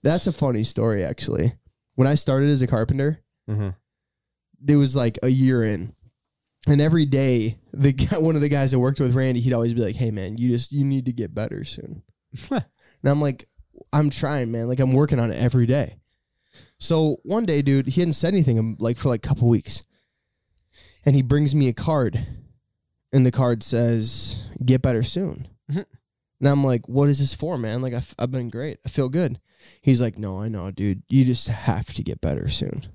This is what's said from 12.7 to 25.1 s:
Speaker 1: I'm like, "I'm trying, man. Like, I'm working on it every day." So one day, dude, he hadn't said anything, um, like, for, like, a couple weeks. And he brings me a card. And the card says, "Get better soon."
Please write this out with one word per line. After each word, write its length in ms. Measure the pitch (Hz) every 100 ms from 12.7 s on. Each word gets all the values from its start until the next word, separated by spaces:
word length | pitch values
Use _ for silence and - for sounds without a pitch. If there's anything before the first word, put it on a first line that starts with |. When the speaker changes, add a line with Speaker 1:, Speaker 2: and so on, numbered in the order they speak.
| _ _ _ 135
Speaker 1:
I'm 100 | 143
like, 260 | 147 127 - _ - - -
"I'm 200 | 147 151
trying, 400 | - 147 147 117
man. 160 | 117 117
Like, 120 | 127
I'm 140 | 131
working 260 | 131 151 135
on 120 | 117
it 60 | 69
every 240 | 120 127 117
day." 300 | 139 107 - _ _ _ _ _ - - _
So 400 | - 165 156 139
one 220 | - 208 220
day, 180 | 147
dude, 240 | 139 139 135
he 140 | 151
hadn't 120 | 175
said 200 | 147 165 196
anything, 240 | 135 113
um, 160 | 113 107
like, 200 | 113 123
for, 120 | 139
like, 160 | 117 -
a 20 |
couple 200 | - 120
weeks. 360 | 120 - - - _ _ _ _ _ _ _ _ _ - _ 147
And 100 | 139
he 80 |
brings 320 | 127 147 147 147
me 120 | 131
a 60 |
card. 500 | 113 - 156 117 113 - - - _ _ _ _ _ _
And 140 | 135 123
the 60 |
card 320 | 123 127 117
says, 800 | - 117 117 117 110 - - - - -
"Get 200 | 123 131
better 180 | 131 117
soon." 460 | 123